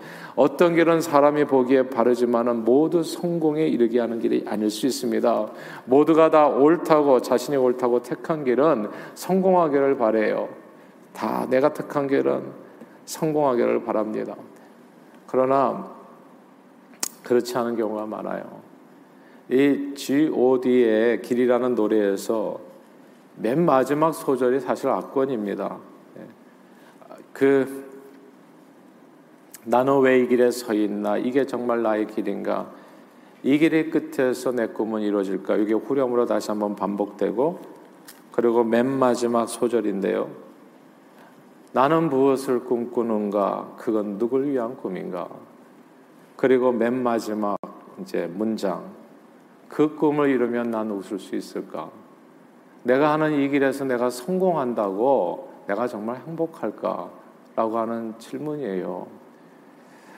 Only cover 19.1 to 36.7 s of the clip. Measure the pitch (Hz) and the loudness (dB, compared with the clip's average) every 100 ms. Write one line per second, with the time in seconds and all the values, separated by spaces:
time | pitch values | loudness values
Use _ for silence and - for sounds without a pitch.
19.1 | - - - - 127 143 131 - - - | -20 -20 -20 -2 2 4 2 -2 -10 -2
20.1 | 139 156 - 123 131 127 123 117 110 117 | 0 2 2 4 4 4 4 4 4 2
21.1 | 110 120 123 123 123 127 117 107 110 101 | 0 -2 0 2 2 2 0 2 2 2
22.1 | 98 - 113 95 - - - - - - | 0 -2 -4 -4 -8 -14 -20 -20 -20 -20
23.1 | - - - 107 143 170 135 127 147 160 | -20 -20 -6 -2 0 4 2 2 2 0
24.1 | 151 - 131 123 131 - 113 139 104 90 | 0 -2 0 2 0 -2 -4 -2 -2 -2
25.1 | 139 135 123 104 98 95 95 - - - | -2 -2 -2 -4 -6 -6 -10 -18 -20 -20
26.1 | - 90 - - - - - - - - | -20 -20 -20 -20 -20 -20 -20 -20 -20 -20
27.1 | - - - 139 139 131 - - - - | -20 -20 0 4 4 2 -6 -14 -18 -20
28.1 | - - - - - - - - - - | -20 -20 -20 -20 -20 -20 -20 -20 -20 -20
29.1 | - - - - - 117 120 135 139 131 | -20 -20 -20 -20 -18 0 2 4 4 6
30.1 | 131 120 120 123 120 - 107 104 104 104 | 4 4 4 4 2 -2 0 0 -2 -2
31.1 | 104 110 135 131 120 120 117 113 107 107 | -2 0 0 -2 -4 -2 -2 0 0 -2
32.1 | - 98 98 98 101 - - - - - | -4 -6 -6 -4 -6 -6 -16 -20 -20 -20
33.1 | - - - - 196 165 160 156 156 156 | -20 -20 -6 0 2 4 2 0 -2 -4
34.1 | - 131 123 131 123 110 - 110 110 104 | -2 0 0 -2 -2 -4 -2 -4 -2 0
35.1 | 101 95 95 - 101 104 110 - 135 127 | 0 -2 -4 -2 0 2 0 0 -2 0
36.1 | 120 117 107 104 107 104 | 0 0 -2 -2 -4 -4